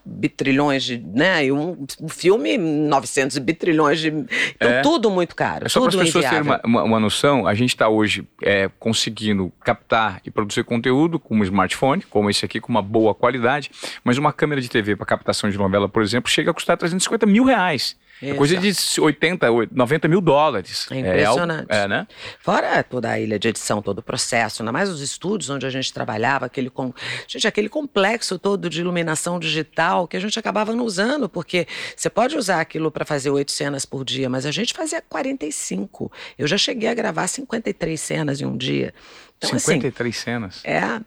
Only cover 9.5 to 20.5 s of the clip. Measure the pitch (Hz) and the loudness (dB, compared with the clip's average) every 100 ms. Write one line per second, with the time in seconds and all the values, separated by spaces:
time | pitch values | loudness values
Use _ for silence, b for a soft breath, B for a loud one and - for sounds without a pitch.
9.5 | - - 113 - 117 107 92 - - 104 | -2 -2 -2 0 0 0 -4 -8 -4 -2
10.5 | - 113 120 127 131 165 165 - 110 95 | -2 -2 0 2 2 2 0 0 0 2
11.5 | 98 90 - 135 180 - 107 104 - 107 | 2 2 2 0 0 0 2 2 2 -2
12.5 | 110 - 113 98 113 110 - 120 127 120 | -6 -2 -2 2 2 4 4 0 2 0
13.5 | 147 135 B B B 123 123 147 - 151 | 0 -4 B B B -2 2 0 0 0
14.5 | 139 123 123 104 101 - 110 - 98 107 | 0 0 0 0 -2 -2 -2 -2 -2 0
15.5 | 101 98 101 98 117 104 123 - - 165 | 0 2 2 2 0 0 0 0 0 0
16.5 | - - 175 175 185 - 226 214 208 262 | 0 0 0 0 -2 -2 2 4 6 6
17.5 | 233 180 139 - - b b 135 143 143 | 4 2 0 -4 -8 b b -4 2 4
18.5 | 185 202 175 - - 156 147 160 180 123 | 4 2 0 0 2 2 2 0 2 2
19.5 | 117 107 131 120 156 160 185 165 139 156 | 4 2 0 2 2 4 4 6 4 4